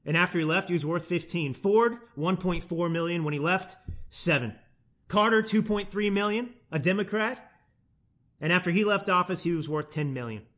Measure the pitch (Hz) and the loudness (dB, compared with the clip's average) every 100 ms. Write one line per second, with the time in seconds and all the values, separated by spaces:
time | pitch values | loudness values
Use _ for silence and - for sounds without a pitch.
0 | 143 160 180 175 156 175 190 175 151 170 | -2 0 2 0 0 0 0 -2 -2 -4
1 | - 175 - 170 143 127 196 208 233 233 | -4 -4 -4 -4 -4 -4 2 4 2 0
2 | - - 160 185 185 170 - 165 170 165 | -10 -6 -2 0 -2 -4 -4 -2 -2 0
3 | 170 170 151 147 156 185 185 - - - | -2 -2 -2 -2 0 -2 -4 -12 -12 -12
4 | - - - 147 120 - _ _ _ _ | 0 4 6 4 -2 -8 _ _ _ _
5 | - 202 220 220 220 220 - 208 202 202 | -2 2 4 4 4 2 2 -2 -2 -2
6 | 208 202 208 208 247 - _ 156 165 196 | 0 2 0 0 -4 -10 _ -2 0 0
7 | 196 208 220 254 - _ _ _ _ _ | 0 -2 -4 -6 -14 _ _ _ _ _
8 | _ _ _ _ 151 175 175 175 208 202 | _ _ _ _ 0 0 2 2 2 0
9 | 202 180 180 185 180 165 143 151 147 156 | 2 0 0 0 0 0 -2 -4 -6 -4
10 | 147 131 120 107 - | -4 -6 -8 -10 -14